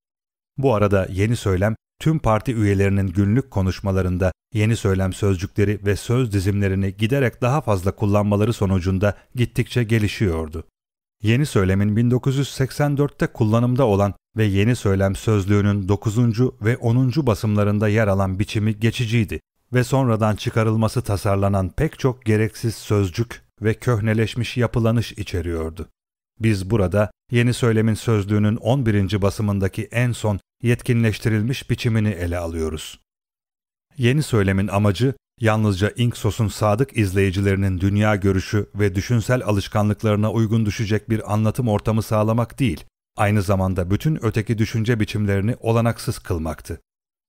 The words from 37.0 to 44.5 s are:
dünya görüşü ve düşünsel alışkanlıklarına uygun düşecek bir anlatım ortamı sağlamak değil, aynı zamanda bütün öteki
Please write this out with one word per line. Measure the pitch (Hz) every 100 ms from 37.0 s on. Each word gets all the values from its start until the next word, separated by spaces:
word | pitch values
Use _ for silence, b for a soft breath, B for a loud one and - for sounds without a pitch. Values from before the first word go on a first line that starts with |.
| 101 95 98 92 101 98 98 90
dünya | 98 104 107 104
görüşü | 98 95 - 107 101 101
ve | 104 92
düşünsel | 92 120 104 127
alışkanlıklarına | - 104 - 107 104 104 110 104 107
uygun | 110 110 113 107
düşecek | - 107 107 -
bir | 110 -
anlatım | 104 110 - 123
ortamı | 104 - 110
sağlamak | 104 107 107 113 117 -
değil, | 131 78 - _ _ -
aynı | 107 107
zamanda | 95 98 95 92 87
bütün | 101 156 156 113
öteki | 110 104